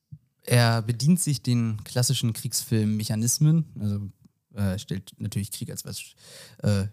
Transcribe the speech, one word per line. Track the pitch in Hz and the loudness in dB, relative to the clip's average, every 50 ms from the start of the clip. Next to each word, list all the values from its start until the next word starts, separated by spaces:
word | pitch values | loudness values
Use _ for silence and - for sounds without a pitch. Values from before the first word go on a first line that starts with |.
| _ - - - _ _ _ _ | _ -20 -20 -20 _ _ _ _
er | - - 123 120 120 113 113 113 | -2 2 4 6 6 6 4 2
bedient | 107 113 120 110 131 156 185 170 | 0 -2 -2 0 2 2 2 2
sich | - 151 139 - | 2 -2 -2 -2
den | - 127 120 120 117 113 110 107 - | 0 0 0 2 2 0 -2 -6 -8
klassischen | - - 123 123 - 131 - - 117 | -4 -2 0 0 0 0 0 0 -2
Kriegsfilm-Mechanismen, | 110 - - 117 - - - - 117 110 107 107 107 104 107 - 110 107 113 123 - - 151 151 165 165 156 - - - | -2 -2 -6 -6 -6 -4 -2 0 0 2 2 2 0 0 -2 -2 -2 0 0 0 2 4 4 4 4 4 2 -2 -6 -6
also, | 104 104 101 101 101 98 - _ _ - _ _ _ _ - | -4 -2 -2 -2 -4 -8 -12 _ _ -20 _ _ _ _ -4
äh, | 104 101 95 92 95 | 0 0 0 0 -2
stellt | - - - 190 - - - - | -4 -6 -8 -8 -8 -12 -12 -8
natürlich | 110 104 - 104 101 - | -8 -6 -4 -4 -6 -6
Krieg | - - - - | -8 -10 -10 -10
als | 95 - - | -10 -12 -10
was, | - 98 - - - - _ - - - - - - - - - | -10 -10 -12 -12 -14 -18 _ -20 -20 -20 -20 -20 -20 -10 -2 0
äh, | 104 104 95 98 104 | 2 2 2 0 -4